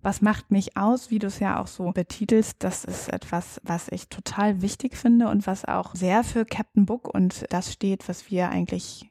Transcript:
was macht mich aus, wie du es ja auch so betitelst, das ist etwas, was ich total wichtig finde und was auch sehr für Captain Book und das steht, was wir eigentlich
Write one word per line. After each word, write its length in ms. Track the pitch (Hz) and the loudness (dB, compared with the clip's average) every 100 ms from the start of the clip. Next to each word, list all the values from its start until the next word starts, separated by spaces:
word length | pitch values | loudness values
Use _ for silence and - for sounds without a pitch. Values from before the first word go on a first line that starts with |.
was 200 | - 196 | -4 2
macht 300 | 208 214 - | 2 2 2
mich 240 | 196 190 - | 0 2 0
aus, 360 | 202 254 - | 2 2 0
wie 80 | 220 | -2
du 80 | 202 | -2
es 120 | - | -2
ja 220 | 196 190 | -2 -2
auch 60 | 190 | -4
so 240 | - 180 | -6 -4
betitelst, 640 | 190 175 - 202 220 214 - | -2 -4 -4 4 4 4 -2
das 240 | 185 180 | -6 -6
ist 240 | - 180 - | -8 -10 -6
etwas, 540 | 185 - 175 - - | -8 -4 -6 -6 -12
was 240 | - 170 - | -6 -6 -6
ich 200 | - - | -10 -10
total 520 | - - - 208 190 | -12 -8 0 2 2
wichtig 360 | 196 - 254 - | -2 -4 -6 0
finde 320 | 240 233 226 | 4 6 6
und 180 | 208 196 | 2 0
was 160 | 196 | -4
auch 320 | - 185 180 175 | -2 -4 -4 -2
sehr 300 | 180 202 240 | 2 2 2
für 180 | 233 | 0
Captain 420 | 220 - - - 196 | -2 -4 0 4 4
Book 280 | 240 - | 2 -2
und 320 | - 185 - 220 | 2 2 0 -4
das 220 | 175 - | -4 -4
steht, 380 | - 196 190 - | -4 -2 -2 -4
was 200 | 180 - | -10 -4
wir 200 | 185 180 | -2 0
eigentlich 600 | 185 175 180 - - - | 0 -2 -4 -8 -14 -20